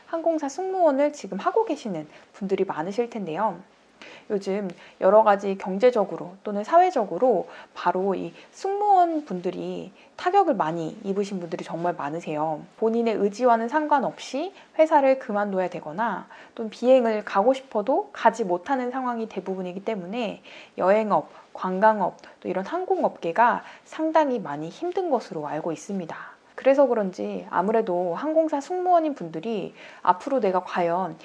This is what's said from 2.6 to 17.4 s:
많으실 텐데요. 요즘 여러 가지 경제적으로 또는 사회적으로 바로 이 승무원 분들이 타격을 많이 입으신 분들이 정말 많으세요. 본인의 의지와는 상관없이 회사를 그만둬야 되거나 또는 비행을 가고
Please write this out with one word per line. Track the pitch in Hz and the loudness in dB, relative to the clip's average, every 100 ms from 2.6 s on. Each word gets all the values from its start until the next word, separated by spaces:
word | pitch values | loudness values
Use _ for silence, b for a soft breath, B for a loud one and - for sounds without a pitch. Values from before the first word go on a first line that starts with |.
많으실 | 190 151 175 202 240 | -2 -2 -4 -4 -4
텐데요. | 233 175 160 220 175 - _ _ _ B B B | -6 -6 -2 -2 -4 -14 _ _ _ B B B
요즘 | 202 196 196 190 - B B | -4 -2 -4 -6 -10 B B
여러 | 185 208 | 6 8
가지 | 220 196 202 196 | 8 4 2 -4
경제적으로 | 196 190 247 233 196 156 160 190 | -4 2 4 4 0 -4 -12 -12
또는 | - 202 | -8 -6
사회적으로 | 214 339 370 294 196 180 254 185 - B B | 4 4 6 2 -2 2 2 2 -2 B B
바로 | - 175 185 196 | -4 -2 0 0
이 | 185 170 B B | -2 -6 B B
승무원 | - 381 403 415 381 349 311 | -8 -4 0 4 6 4 0
분들이 | 302 185 180 180 170 180 175 B B | -4 -6 -6 -6 -8 -10 -12 B B
타격을 | - 370 392 330 | -6 2 2 4
많이 | 202 156 170 160 - | 2 0 -2 -6 -8
입으신 | 196 190 196 190 | -4 -4 -4 -6
분들이 | 170 170 | -8 -8
정말 | - 165 175 | -8 -4 -4
많으세요. | 170 143 165 175 151 160 151 170 - | -4 -6 -8 -6 -4 -4 -4 -10 -4
본인의 | 220 233 226 190 | -2 0 0 0
의지와는 | 202 208 247 226 233 | -2 2 2 2 2
상관없이 | 311 302 285 180 - - 262 359 B B - | -2 2 0 0 -6 -8 -8 -8 B B 2
회사를 | 320 302 269 262 | 4 6 4 2
그만둬야 | - 202 208 190 180 | 0 -4 -2 -2 -2
되거나 | 170 151 165 226 180 - B B | -6 -10 -4 -4 -4 -10 B B
또는 | - 220 | -10 -10
비행을 | - 240 262 226 214 | 0 6 6 6 0
가고 | 208 196 | -2 2